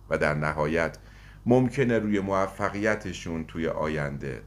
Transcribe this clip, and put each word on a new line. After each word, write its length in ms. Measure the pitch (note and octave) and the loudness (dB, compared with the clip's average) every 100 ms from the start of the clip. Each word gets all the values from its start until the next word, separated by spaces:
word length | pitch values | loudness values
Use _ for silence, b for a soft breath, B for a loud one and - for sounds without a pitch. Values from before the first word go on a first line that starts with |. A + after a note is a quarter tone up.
| - | -4
و 80 | D#2+ | 0
در 160 | D#2 | 2
نهایت 640 | D2+ D2+ D2+ D2+ E2 D#2+ - B B B B - | 2 0 0 0 2 0 -4 B B B B 4
ممکنه 520 | B2+ B2+ C#3 B2 A2+ | 6 4 2 2 2
روی 220 | G#2+ G2+ | 2 0
موفقیتشون 1200 | F#2+ F#2+ G2 - G2 G2+ G#2+ G#2 F#2+ E2+ F2+ E2 | 2 0 0 -2 -4 0 0 0 -4 -8 -6 -6
توی 240 | D#2+ E2 D#2+ | -6 -4 -2
آینده 760 | - D#2 D2+ C#2+ C#2 C#2+ A#1 | -2 -2 -2 -4 -6 -8 -10